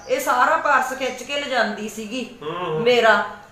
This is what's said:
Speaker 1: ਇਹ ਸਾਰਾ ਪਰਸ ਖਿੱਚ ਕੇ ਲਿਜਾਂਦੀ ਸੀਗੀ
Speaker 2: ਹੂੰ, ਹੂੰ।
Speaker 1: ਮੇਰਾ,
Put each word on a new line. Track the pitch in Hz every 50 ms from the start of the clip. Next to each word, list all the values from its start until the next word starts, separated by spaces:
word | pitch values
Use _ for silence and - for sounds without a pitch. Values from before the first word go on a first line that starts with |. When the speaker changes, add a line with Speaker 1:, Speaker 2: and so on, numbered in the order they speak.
| - -
Speaker 1:
ਇਹ | 254 285
ਸਾਰਾ | - 285 254 247 262 294 320
ਪਰਸ | 311 311 294 277 254 262 - 262 262
ਖਿੱਚ | 269 247 - -
ਕੇ | - - 285 294
ਲਿਜਾਂਦੀ | 285 247 254 240 220 208 202 202 214 214
ਸੀਗੀ | - 220 220 202 247 262 226 - - -
Speaker 2:
ਹੂੰ, | 147 151 170 180 180
ਹੂੰ। | 165 156 156
Speaker 1:
ਮੇਰਾ, | 233 247 247 233 226 220 208 202 208 - - - - -